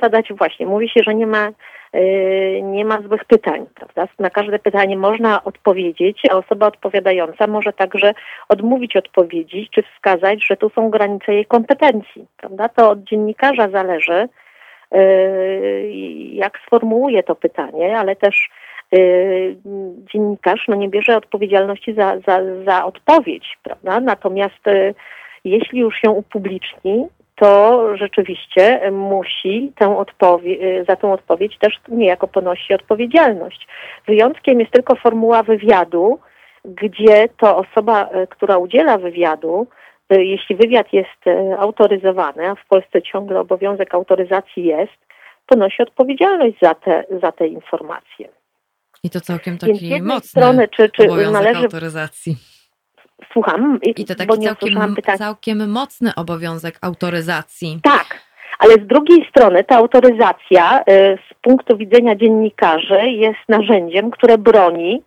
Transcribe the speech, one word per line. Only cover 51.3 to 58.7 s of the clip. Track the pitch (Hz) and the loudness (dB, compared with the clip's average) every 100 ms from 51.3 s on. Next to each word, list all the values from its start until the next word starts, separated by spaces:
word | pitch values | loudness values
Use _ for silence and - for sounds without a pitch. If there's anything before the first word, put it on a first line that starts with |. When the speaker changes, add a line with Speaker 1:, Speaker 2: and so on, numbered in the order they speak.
Speaker 1:
należy | 208 208 240 | 0 0 0
Speaker 2:
autoryzacji. | 240 165 165 156 156 - - 135 _ _ _ _ _ _ _ _ - | -2 -4 -10 -10 -10 -10 -10 -10 _ _ _ _ _ _ _ _ -6
Speaker 1:
Słucham? | 233 214 - 277 247 | -2 0 0 0 0
Speaker 2:
I | 233 226 | -2 -4
to | 202 | -8
taki | 185 190 | -6 -2
Speaker 1:
Bo | 214 | 0
nie | 214 | -2
Speaker 2:
całkiem, | 214 208 | -4 -4
Speaker 1:
usłyszałam | 208 208 | -2 -2
pytania. | 208 214 196 | -4 -4 -4
Speaker 2:
całkiem | 214 208 - 214 208 | -4 -8 -6 -4 -4
mocny | 220 277 - 233 - | -4 -6 -4 -4 -4
obowiązek | 170 165 170 165 170 - | -8 -8 -8 -8 -10 -10
autoryzacji. | 180 170 175 170 165 165 - - 170 160 | -10 -6 -6 -6 -4 -6 -8 -12 -12 -2
Speaker 1:
Tak, | 277 254 165 - _ _ - - | 0 0 -2 -14 _ _ -16 2
ale | 208 | 6